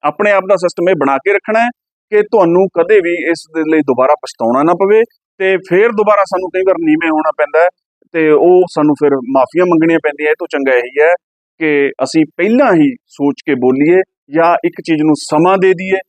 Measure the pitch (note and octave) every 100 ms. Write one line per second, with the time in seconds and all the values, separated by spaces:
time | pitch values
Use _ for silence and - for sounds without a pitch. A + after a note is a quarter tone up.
0 | D3 - G#3 G3+ F#3+ F#3+ F3 - E3+ F#3+
1 | C#3 C3+ - G3+ - A3 A#3 - _ _
2 | _ G#3 G#3 A3+ F3 F3 F#3+ F3 E3+ G#3+
3 | E3+ F3 D3 E3 - D#3+ D#3 D#3+ C#3+ B2
4 | C3 D3+ C3 - A#2 B2 - - G3 G#3+
5 | A#3 _ _ _ F#3+ F#3+ F#3 F3 A#3 G#3+
6 | G#3 G3+ F#3+ F#3 F#3 F#3 F#3+ F3 D#3+ D#3
7 | E3+ D#3 D#3 D3+ D3 A3+ F3+ _ _ _
8 | _ E3 D#3 D3+ F3 F3+ F3+ - D3+ C#3+
9 | D3 C#3 B2 C3+ B2+ D#3+ F3+ E3+ D#3+ E3
10 | D3+ C#3+ D3+ D#3 E3+ D3 C3+ B2+ B2 C3+
11 | D3+ F3 _ _ _ _ D#3+ D3 C#3 -
12 | C3 D#3+ D3+ - F#3 A#3+ C#4 F3 C#3+ B2
13 | _ - C#3+ C#3 - C3 B2+ C3 D3+ F3+
14 | F#3+ _ _ D3 E3 F3 F3 - D#3 D#3
15 | D#3 D3 - D3+ E3+ G3 F#3 F3+ F#3 F#3+